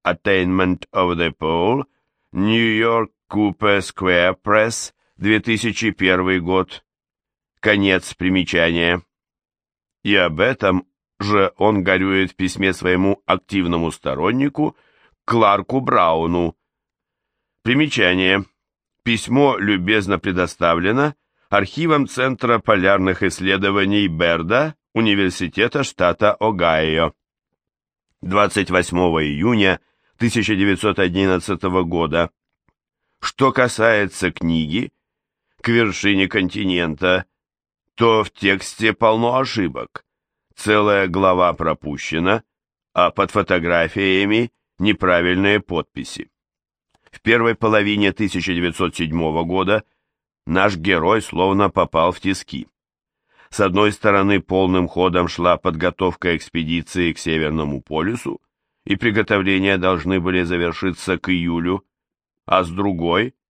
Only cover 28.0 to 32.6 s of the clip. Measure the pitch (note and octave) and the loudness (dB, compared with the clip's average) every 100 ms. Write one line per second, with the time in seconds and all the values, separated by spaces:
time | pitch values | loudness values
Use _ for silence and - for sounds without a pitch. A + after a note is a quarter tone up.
28 | _ _ F2+ G2+ G2+ G#2 F2+ F2+ F2 F2 | _ _ -4 0 2 0 0 0 0 0
29 | F2+ D#2+ D2+ C#2+ G#2+ A2+ G2 E2+ _ _ | 0 0 -2 -2 0 2 2 0 _ _
30 | _ - A#2+ A#2 G2+ G2+ G2+ F#2+ G#2+ F#2+ | _ -4 -2 -2 -2 0 0 0 -2 0
31 | F#2 F2+ G2 F2+ - F2+ F#2+ F#2 E2+ E2+ | 0 2 2 0 -2 -6 -2 -2 -2 -2
32 | E2 E2 E2+ _ _ _ | -2 0 -2 _ _ _